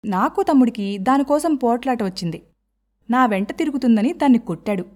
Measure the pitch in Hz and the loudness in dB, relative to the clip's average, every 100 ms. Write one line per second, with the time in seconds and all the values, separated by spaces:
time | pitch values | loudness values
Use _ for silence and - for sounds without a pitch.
0 | 214 185 269 - 381 285 247 226 196 202 | -4 -2 -2 -2 2 4 4 0 -6 -4
1 | 190 277 277 294 330 285 240 233 269 240 | 0 0 2 0 0 0 0 0 -2 -4
2 | 196 185 170 160 _ _ _ _ _ _ | -4 -6 -8 -8 _ _ _ _ _ _
3 | - 240 247 196 202 - 311 269 254 220 | -2 0 2 0 -4 -4 -4 0 2 2
4 | 233 349 285 233 - 165 - 196 180 | 2 0 4 2 2 -8 -4 -6 -6